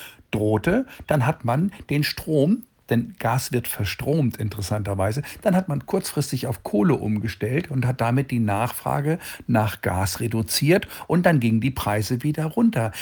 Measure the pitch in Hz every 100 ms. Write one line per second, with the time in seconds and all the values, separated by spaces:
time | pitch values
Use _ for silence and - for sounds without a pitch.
0 | - - _ 107 104 107 170 220 262 -
1 | - 156 123 - 113 135 190 - - 147
2 | 147 - - 156 147 254 - _ - 120
3 | 120 - 117 127 - 123 - - 98 -
4 | 127 160 123 - 107 101 95 107 101 98
5 | 98 135 - - 214 180 190 139 - 190
6 | - - 143 131 123 - - 208 190 123
7 | 107 107 110 - 104 139 180 135 120 127
8 | 117 127 139 120 107 101 120 - 131 139
9 | 147 170 - - - 113 107 - - 92
10 | 95 - 113 113 104 - 147 202 - -
11 | - 165 180 151 117 110 131 131 104 104
12 | 101 123 147 151 156 233 233 127 110 -